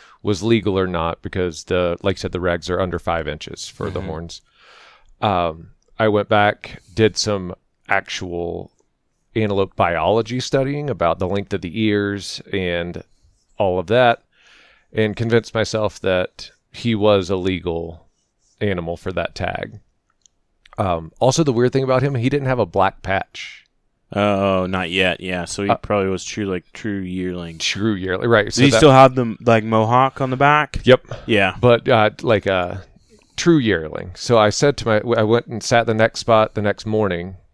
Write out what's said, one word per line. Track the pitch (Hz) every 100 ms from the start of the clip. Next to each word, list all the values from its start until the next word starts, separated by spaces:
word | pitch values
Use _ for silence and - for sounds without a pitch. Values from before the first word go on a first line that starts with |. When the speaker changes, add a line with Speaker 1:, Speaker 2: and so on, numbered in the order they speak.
| - _
Speaker 1:
was | 104 92
legal | 110 117 101 95
or | 92
not | 87 82 -
because | 98 95 90 80 -
the, | 90 87 85
like | 98 92
I |
said, | 95
the | 90
regs | 90 87 -
are | 90
under | 92 87
five | - 85 73
inches | 76 - - -
for | - 80
the | -
Speaker 2:
Mm-hmm. | 87
Speaker 1:
horns. | 80 85 - _ _ _ - - _ _ -
Um, | 110 90 85 80 85 _ _ -
I | 113
went | 104 101
back, | 107 104 - - - _
did | - 110 -
some | 110 101 90 - _ _ -
actual | 98 - - 92 87 85 87 - _ _ _ _ _ _ 113
antelope | 107 98 95 -
biology | 90 82 85 110 110 127
studying | - 135 135 147 147
about | 92 82 82
the | 92
length | 101 98
of | 95
the | 87 92
ears | 107 104 101 101 - - -
and | 98 90 87 87 85 - _ _ _ _ -
all | 98 92
of | 85
that, | 120 120 117 _ _ _ _ _ _ _
and | - 107 98
convinced | 117 117 -
myself | 113 104 110 104 -
that | 95 92 92 - - _ _
he | - 120 107
was | 104 101 90
a | 95
legal | 92 90 85 82 85 82 _ _ _ _ _ -
animal | 104 90 82 85
for | 95
that | 90 85 -
tag. | 92 - - 110 _ _ _ _ _ _ _ _ _ -
Um, | 98 82 80 -
also, | 123 147
the | 147
weird | 117 123
thing | 135
about | 131 127
him, | 139 131
he | 127
didn't | 143 131
have | 127
a | 90
black | 98 95 -
patch. | - 95 - - - - _ _ _ _ -
Speaker 2:
Oh, | 101 104 98 98 95 92
not | 95 85
yet. | 92 92 85
Yeah, | 92 90 85
so | -
he | 101
Speaker 1:
Uh, | 117
Speaker 2:
probably | - 104 95
was | 92
true, | - - 101
like, | 90 -
true | - 110 98
yearling. | 92 92 90 87 85 80
Speaker 1:
True | - 98 110
yearling, | 98 92 92 117
right. | 110 101
Speaker 2:
Does | -
Speaker 1:
So |
Speaker 2:
he | 139
Speaker 1:
that | 110
Speaker 2:
still | 135
have | 131 135 127
the, | 117 101 117
like, | 113
mohawk | 110 110 110 123 135 -
on | 131
the | 131
back? | 139 151 143 -
Speaker 1:
Yep. | 123 127 - - -
Speaker 2:
Yeah. | 107 95 -
Speaker 1:
But, | 123 117 -
uh, | 117 107 -
like, | 127 104 98
a | 92 90 95 - _ _ _ _ -
true | 175 160
yearling. | 110 85 78 - 92 -
So | - 117
I | 107
said | - 147 -
to | 113
my, | 107 117 117
I |
went | 107 117 -
and | 110
sat | - 117 113
the |
next | 110 113 -
spot | - 110 110 -
the |
next | 101 98 110
morning, | 107 101 87 92 92 _